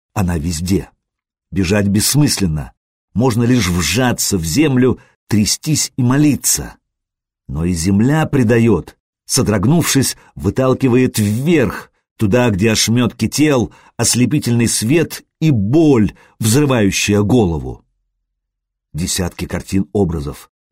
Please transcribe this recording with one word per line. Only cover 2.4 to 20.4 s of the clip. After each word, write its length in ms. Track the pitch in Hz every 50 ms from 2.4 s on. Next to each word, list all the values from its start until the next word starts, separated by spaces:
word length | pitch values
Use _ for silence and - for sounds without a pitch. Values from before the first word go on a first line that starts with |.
| 98 85 78 76 65 - _ _ _ _ _ _ _ _ -
Можно 300 | 101 127 131 101 120 120
лишь 240 | 120 127 123 95
вжаться 680 | 92 87 90 80 73 92 123 127 120 92 - - - 98
в 60 | 90 80
землю, 560 | 82 78 139 160 147 131 123 127 123 104 - _ _ _ _ _
трястись 640 | - 113 104 104 - - - - 160 151 - - - -
и 60 | - 123
молиться. 760 | 120 135 143 151 147 120 - - - - - 64 - - _ _ _ _ _ _ _ _ _ _ _ _ _ _
Но 160 | - 65 76 85
и 80 | 90 90
земля 520 | 80 80 101 101 101 113 135 151 160 160
предает, 720 | - 143 131 120 104 120 117 117 117 98 78 - - - _ _ _ _ _ _
содрогнувшись, 920 | - - 131 101 90 104 101 90 127 170 170 - - - 135 117 - - - _ _ _
выталкивает 840 | - 73 101 - 131 131 131 123 - 135 127 117 127 127 120 - 113
вверх, 720 | 104 101 107 120 139 175 170 147 117 90 - - - _ _ _ _ _ _
туда, 320 | - 113 98 107 123 123 120
где 220 | 101 85 107 113
ошметки 560 | 107 - - 110 117 123 120 107 - - 113
тел, 440 | 107 - 135 151 151 139 123 101 - - - _ _ _
ослепительный 680 | - 117 - - 120 123 107 151 151 - 120 117 120 117
свет 580 | 110 - - 107 113 156 170 147 151 - - _ _ _ -
и 120 | 160 156
боль, 640 | 135 104 95 104 135 170 160 151 135 113 101 - - _ _ _ _ -
взрывающая 840 | 110 110 113 147 151 135 131 117 101 98 - - - - 104 101
голову. 600 | 104 98 123 123 104 85 80 71 64 64 58 - _ _ _ _ _ _ _ _ _ _ _ _ _ _ _ _ _ _ _ _ _ _ -
Десятки 520 | 151 - - - - 90 85 - - 87
картин, 440 | - - 85 - - 92 98 95 _ -
образов, 560 | 104 98 80 82 78 69 71 67 -